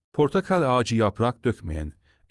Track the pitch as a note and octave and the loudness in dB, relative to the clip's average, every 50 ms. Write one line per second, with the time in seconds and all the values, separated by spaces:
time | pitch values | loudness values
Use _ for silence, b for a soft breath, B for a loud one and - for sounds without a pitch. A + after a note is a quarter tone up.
0 | _ _ - - D3 C#3 - F#3+ - - F#3 F3+ D3+ C3 B2 B2+ A#2 - A#2 A2 | _ _ -2 0 0 2 2 0 -2 0 0 0 2 2 2 0 0 0 0 2
1 | A2 G2+ - - A2+ B2 B2 - - B2 G#2+ - - E2 D#2+ D#2 D#2 D#2 - _ | 2 2 0 0 -2 -2 -2 -2 -2 -4 -4 -4 -6 -8 -8 -6 -8 -8 -12 _
2 | _ _ _ _ _ - | _ _ _ _ _ -2